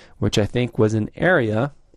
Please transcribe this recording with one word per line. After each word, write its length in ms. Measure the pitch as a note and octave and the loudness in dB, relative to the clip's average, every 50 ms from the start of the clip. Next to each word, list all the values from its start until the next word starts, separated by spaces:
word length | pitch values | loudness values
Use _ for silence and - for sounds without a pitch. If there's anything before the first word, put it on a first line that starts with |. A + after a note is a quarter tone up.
| - - - - | -20 -18 -8 -4
which 180 | - G2+ - A2 | -2 0 0 0
I 60 | G2+ | 0
think 340 | - - B2 B2 A#2 - - | 0 0 -2 -2 -2 0 2
was 140 | G#2+ G#2+ | 2 2
an 160 | A2 G#2+ G#2 - - | 2 0 -4 -4 -6
area 560 | - D3 E3+ F#3 D#3 A#2+ G#2+ G#2 A2 B2+ D3 - - _ _ _ | -2 0 0 2 2 0 0 -2 -2 -2 -4 -6 -12 _ _ _